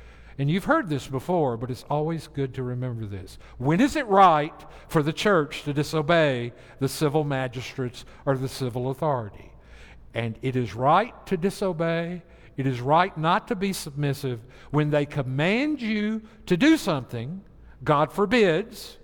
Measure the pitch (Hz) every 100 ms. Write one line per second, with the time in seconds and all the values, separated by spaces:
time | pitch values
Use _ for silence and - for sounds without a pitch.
0 | - - - - 139 185 - 320 202 139
1 | - 131 160 180 139 113 120 127 - 147
2 | 156 165 - 139 135 123 123 123 127 117
3 | 104 98 92 - - - 131 175 277 311
4 | 240 196 190 151 151 - - - - 165
5 | 147 160 214 180 139 - 147 139 143 156
6 | 151 170 151 123 120 - - - 135 -
7 | 151 151 147 131 127 123 113 - 123 -
8 | - - 143 131 131 - 127 123 127 131
9 | 160 127 104 - - - - - - -
10 | - 113 117 107 131 127 117 110 135 175
11 | 240 - - 190 190 - 196 160 165 165
12 | 170 180 - - - - 135 123 127 160
13 | 190 156 160 196 - 208 196 185 156 139
14 | 143 139 135 117 - - - 147 151 147
15 | 143 151 127 131 165 226 302 294 220 214
16 | 214 220 - - - 175 285 320 208 143
17 | 127 117 123 190 - - - - 131 147
18 | 151 - 202 247 196 160 220 - - -